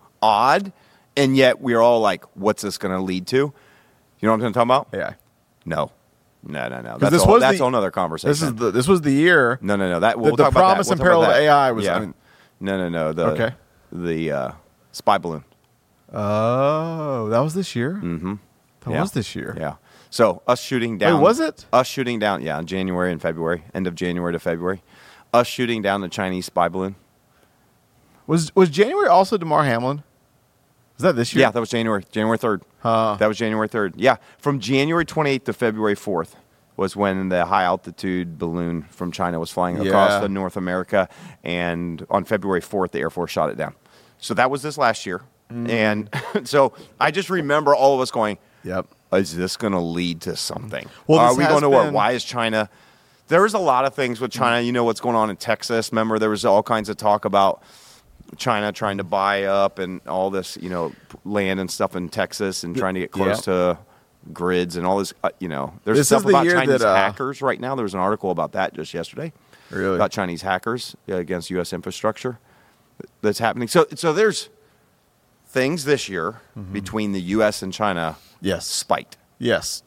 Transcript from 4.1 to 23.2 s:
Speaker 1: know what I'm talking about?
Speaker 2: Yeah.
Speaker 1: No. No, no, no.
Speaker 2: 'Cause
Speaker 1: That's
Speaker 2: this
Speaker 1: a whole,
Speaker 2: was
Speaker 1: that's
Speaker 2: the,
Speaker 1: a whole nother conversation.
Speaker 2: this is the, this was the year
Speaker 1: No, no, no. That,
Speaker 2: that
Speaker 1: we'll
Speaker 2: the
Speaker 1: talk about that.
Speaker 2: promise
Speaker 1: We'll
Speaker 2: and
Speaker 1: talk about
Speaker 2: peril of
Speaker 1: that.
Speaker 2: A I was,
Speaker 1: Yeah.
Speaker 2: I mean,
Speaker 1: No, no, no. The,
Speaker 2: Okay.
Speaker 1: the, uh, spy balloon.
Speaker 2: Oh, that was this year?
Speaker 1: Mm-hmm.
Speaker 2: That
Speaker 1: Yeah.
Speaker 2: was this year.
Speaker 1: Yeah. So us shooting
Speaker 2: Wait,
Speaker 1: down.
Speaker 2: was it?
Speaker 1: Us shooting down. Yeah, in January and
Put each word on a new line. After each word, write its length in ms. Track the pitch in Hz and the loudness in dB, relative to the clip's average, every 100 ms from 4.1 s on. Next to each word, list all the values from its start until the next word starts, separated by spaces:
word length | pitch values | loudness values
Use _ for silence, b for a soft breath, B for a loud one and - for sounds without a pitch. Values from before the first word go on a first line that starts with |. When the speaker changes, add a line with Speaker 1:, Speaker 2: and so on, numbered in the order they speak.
| - | -4
Speaker 1:
know 80 | 110 110 | 2 2
what 80 | 120 | 2
I'm 60 | |
talking 140 | 107 120 | 0 4
about? 200 | 131 - | 2 0
Speaker 2:
Yeah. 200 | 101 71 - _ _ _ _ 82 | -8 -8 -10 _ _ _ _ -8
Speaker 1:
No. 260 | 78 71 _ _ _ _ _ | -4 -4 _ _ _ _ _
No, 240 | - 71 60 | -14 -10 -8
no, 120 | 62 | -10
no. 100 | 58 | -10
Speaker 2:
'Cause 80 | 57 | -2
Speaker 1:
That's 120 | - | 2
Speaker 2:
this 80 | 165 | 4
Speaker 1:
a 40 | - | 6
whole, 80 | 214 | 8
Speaker 2:
was 60 | |
Speaker 1:
that's 140 | 131 175 | 6 4
Speaker 2:
the, 60 | |
Speaker 1:
a 20 | 127 | 2
whole 60 | |
nother 200 | 127 95 | 2 0
conversation. 380 | 98 87 80 139 | 0 -2 -2 -2
Speaker 2:
this 120 | 147 | 0
is 140 | 156 113 | -2 -2
the, 160 | 117 | 0
this 160 | 104 135 | 2 4
was 120 | 185 | 2
the 100 | 147 | 4
year 460 | 139 170 170 123 127 | 2 4 6 4 0
Speaker 1:
No, 140 | 92 101 | 0 0
no, 100 | 92 | 0
no. 100 | 87 | 2
That, 140 | 107 117 | 2 2
Speaker 2:
that 40 | |
Speaker 1:
we'll 160 | 143 131 | 2 4
Speaker 2:
the 80 | |
Speaker 1:
talk 80 | 147 | 4
about 80 | 127 | 6
that. 40 | 185 | 6
Speaker 2:
promise 200 | 196 196 | 4 2
Speaker 1:
We'll 40 | |
Speaker 2:
and 60 | 170 | 2
Speaker 1:
talk 60 | 175 | 4
about 40 | |
Speaker 2:
peril 120 | 170 | 6
of 60 | - | 6
Speaker 1:
that. 120 | 127 | 4
Speaker 2:
A 40 | 151 | 6
I 220 | 143 135 | 6 4
was, 140 | 113 101 | 2 0
Speaker 1:
Yeah. 100 | 90 | -2
Speaker 2:
I 40 | |
mean, 120 | 101 - b b b b | -4 -12 b b b b
Speaker 1:
No, 160 | 95 95 | -4 -2
no, 120 | 87 | -2
no. 240 | 85 78 | -2 -2
The, 120 | 80 80 | 0 0
Speaker 2:
Okay. 260 | 78 113 127 _ _ - | 0 -2 -4 _ _ -16
Speaker 1:
the, 400 | 87 87 80 80 | -8 -4 -2 -2
uh, 200 | 71 65 73 _ _ _ | -4 -6 -10 _ _ _
spy 260 | - - 101 | -6 0 0
balloon. 260 | 90 78 - _ _ _ _ _ _ | 0 -10 -12 _ _ _ _ _ _
Speaker 2:
Oh, 1160 | - 104 107 113 127 139 156 165 165 151 131 107 | -8 -2 0 0 0 0 0 -4 -6 -6 -4 0
that 100 | 117 | 0
was 140 | 151 | 0
this 220 | 175 180 120 | -2 -6 -4
year? 180 | 127 196 | -4 -4
Speaker 1:
Mm-hmm. 300 | 87 82 90 101 _ _ _ _ | -6 -6 -6 -8 _ _ _ _
Speaker 2:
That 100 | - | -6
Speaker 1:
Yeah. 100 | 78 | -2
Speaker 2:
was 100 | 196 | -2
this 240 | - 104 - | -2 -6 -8
year. 200 | 57 - | -10 -8
Speaker 1:
Yeah. 180 | 76 73 b b b | -8 -10 b b b
So 320 | - 113 87 - | 2 2 2 0
us 120 | 123 | 0
shooting 320 | - 131 117 | 0 -2 -2
Speaker 2:
Wait, 60 | 104 | 0
Speaker 1:
down. 220 | 104 160 | 2 6
Speaker 2:
was 180 | 170 247 | 4 4
it? 260 | 320 - - | 0 -6 0
Speaker 1:
Us 160 | 123 127 | 0 2
shooting 320 | - 123 117 | -2 -4 0
down. 220 | 104 87 | 0 0
Yeah, 180 | 73 76 | -2 -6
in 60 | 85 | -6
January 460 | 95 95 90 90 | -4 -2 0 -2
and 100 | 80 | -2